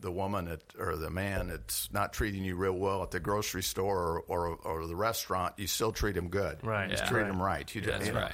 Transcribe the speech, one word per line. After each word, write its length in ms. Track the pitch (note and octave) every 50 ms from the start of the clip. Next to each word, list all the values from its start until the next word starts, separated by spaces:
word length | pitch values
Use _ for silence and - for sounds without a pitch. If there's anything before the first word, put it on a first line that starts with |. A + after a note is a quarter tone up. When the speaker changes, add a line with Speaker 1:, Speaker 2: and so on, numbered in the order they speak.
Speaker 1:
the 100 | - F#2 F2
woman 340 | F#2+ F#2+ G2 G2+ G2 F2 E2+
at, 120 | E2 D#2 - - - -
or 180 | - F2+ D#2+
the 120 | D#2+ D#2+ D#2
man 380 | E2 F#2 G2 G2+ G2 F#2 F2+ F2+
that's 400 | E2+ D#2 - - - - - - -
not 200 | G2+ G2+ - -
treating 300 | - A#2+ G#2 G2 G2 F#2+
you 100 | F#2+ F2+
real 160 | F2 G2 F#2+ F#2
well 280 | F2+ G2 F#2+ G2 F#2+ F2
at 80 | - -
the 80 | F#2
grocery 420 | D#2+ G#2 G2+ G#2+ G#2 - - F#2 F#2
store 580 | - - F#2+ F#2+ G2+ G2 F#2 F2 E2 E2 E2+ -
or, 220 | - F#2 F2 E2+ E2+
or, 80 | E2 - -
or 220 | - D#2+ E2 D#2+
the 80 | E2 E2+
restaurant, 580 | F2 G#2 A#2 A2 - - - F2+ F#2 F2+ F2 -
you 100 | - G2+ E2+
still 240 | - - A2+ A2 G2+
treat 240 | - A2+ G#2 F#2+
'em 120 | F2+ F2+ F2
good. 300 | F2+ G2+ G2 D#2+ D2+ D#2 -
Speaker 2:
Right. 280 | A2 A2 G#2 F#2+ F#2+
Speaker 1:
You 60 | G2+
Speaker 3:
Yeah. 80 | G2+ G#2 -
Speaker 1:
treat 140 | - A2+ G#2+
Speaker 2:
Right. 80 | G2
Speaker 1:
'em 100 | F#2+ F#2 F#2
right. 320 | G2 E2+ D2 D2 - -
You 60 | G#2+
Speaker 3:
That's 260 | F2+ G2+ - - -
Speaker 1:
you 60 | G#2+ G2+
know, 80 | G#2+
Speaker 3:
right. 120 | G2+ -